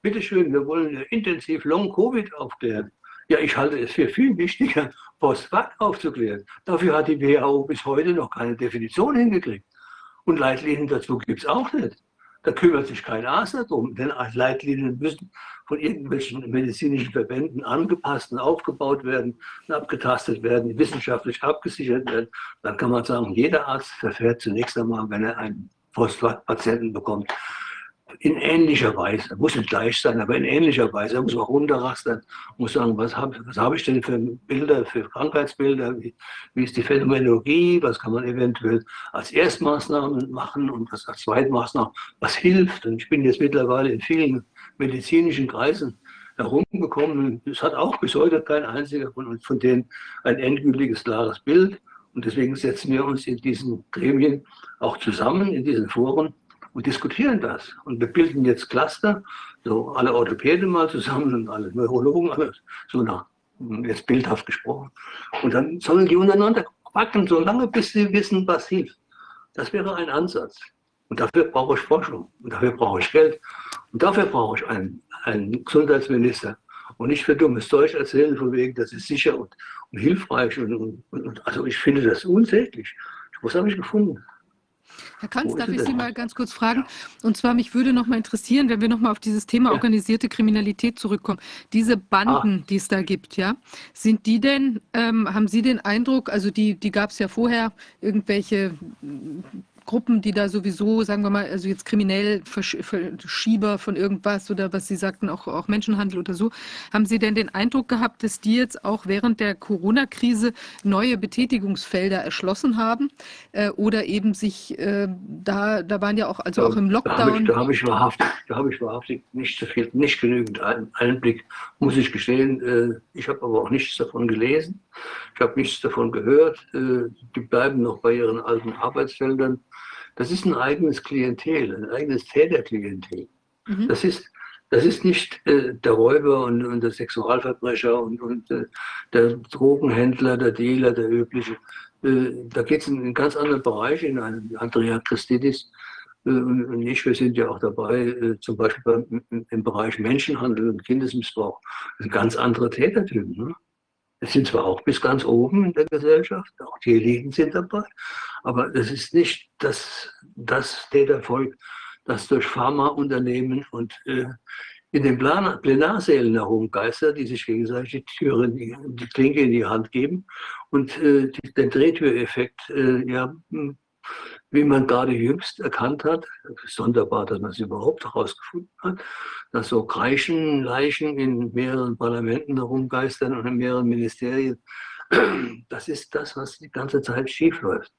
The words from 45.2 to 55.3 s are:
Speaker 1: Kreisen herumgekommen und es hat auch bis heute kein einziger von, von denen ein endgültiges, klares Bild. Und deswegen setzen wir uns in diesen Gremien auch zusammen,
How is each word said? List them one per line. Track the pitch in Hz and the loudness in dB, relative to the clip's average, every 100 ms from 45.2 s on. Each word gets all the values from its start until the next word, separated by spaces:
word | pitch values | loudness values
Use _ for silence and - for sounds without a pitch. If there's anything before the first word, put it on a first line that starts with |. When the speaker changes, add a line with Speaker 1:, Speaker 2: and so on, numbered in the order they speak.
| 170 139 131 | 4 2 -2
Speaker 1:
Kreisen | 107 135 202 143 - - - - - | 0 0 0 -4 -10 -20 -20 -16 -6
herumgekommen | 110 139 175 196 170 147 151 147 | 0 0 0 -2 -4 0 0 0
und | 135 117 - | -2 -2 -8
es | 131 | -4
hat | 139 | -2
auch | - 180 - | 0 -2 -2
bis | 131 | -2
heute | 143 165 160 | 2 4 2
kein | - 151 | 2 -2
einziger | 147 117 143 143 131 | -2 -6 -6 -6 -6
von, | - 127 113 | -8 -10 -10
von | - 131 | -4 0
denen | 123 127 123 - - - | 4 2 0 -10 -18 -4
ein | - 123 | -2 0
endgültiges, | 131 139 143 131 135 110 | 0 2 2 2 0 0
klares | - 110 113 - | -2 -2 -2 -4
Bild. | - 160 190 196 _ - _ | 2 4 4 2 _ -20 _
Und | - 117 | -6 -4
deswegen | 117 127 135 | 0 0 0
setzen | 135 - 139 | -2 -2 -2
wir | 131 135 | 0 0
uns | 135 - | -2 -4
in | 120 | -4
diesen | 135 113 127 117 - | -4 -4 -4 -6 -8
Gremien | - 135 139 147 139 - - - - | -2 2 4 4 2 -4 -20 -20 -6
auch | 113 - | -6 -4
zusammen, | - 104 - | -4 -2 0